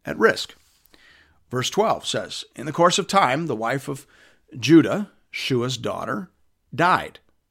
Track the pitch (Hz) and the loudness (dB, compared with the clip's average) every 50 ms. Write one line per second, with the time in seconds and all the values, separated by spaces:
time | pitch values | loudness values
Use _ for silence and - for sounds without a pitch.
0 | - - - - 220 202 - - - - - _ _ _ _ _ _ _ _ - | -10 -8 -2 2 2 2 2 0 -6 -14 -16 _ _ _ _ _ _ _ _ -20
1 | _ - _ _ _ _ _ _ _ - 120 127 123 - - 190 220 208 113 80 | _ -20 _ _ _ _ _ _ _ -8 -6 -4 -4 -4 0 0 0 0 0 -2
2 | - - - 113 92 - - - - - - - 123 156 147 165 170 180 170 - | -4 -6 -6 -6 -6 -8 -12 -14 -14 -16 -16 -14 -12 -6 0 2 2 2 2 2
3 | 185 - 196 196 180 123 131 151 170 156 120 110 110 117 131 143 - 143 139 131 | -2 0 2 2 4 4 2 0 -2 -4 -4 -4 -4 -4 -4 -4 -6 -8 -10 -12
4 | - _ _ _ _ _ _ _ _ _ - 131 107 135 165 160 123 95 127 196 | -12 _ _ _ _ _ _ _ _ _ -14 -4 4 8 8 8 8 6 2 -2
5 | 208 - _ _ _ _ - - - - 135 120 120 127 127 120 113 104 95 87 | -4 -6 _ _ _ _ -12 -10 -6 -2 -2 -2 -2 -2 -4 -6 -6 -8 -8 -6
6 | - 110 127 208 185 - _ _ _ _ _ _ _ _ - 123 165 202 175 101 | -6 -6 -8 -8 -8 -12 _ _ _ _ _ _ _ _ -4 0 2 2 2 0
7 | 76 - - - _ _ _ _ _ _ | -2 -6 -14 -20 _ _ _ _ _ _